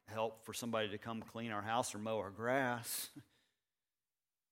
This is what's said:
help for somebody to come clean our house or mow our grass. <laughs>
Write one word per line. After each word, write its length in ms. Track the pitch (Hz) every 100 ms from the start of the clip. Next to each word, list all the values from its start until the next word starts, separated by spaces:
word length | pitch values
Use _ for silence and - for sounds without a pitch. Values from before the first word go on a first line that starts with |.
| -
help 360 | 110 110 110
for 100 | -
somebody 360 | 107 120 113 107
to 80 | 104
come 240 | 117 113
clean 300 | - 113 117
our 100 | 104
house 320 | 104 117 127
or 60 | 104
mow 180 | 107 110
our 140 | 95
grass. 760 | 98 117 131 131 120 117 - - -
<laughs> 40 | - _ _ _ _ _ _ _ _ _ _ _ _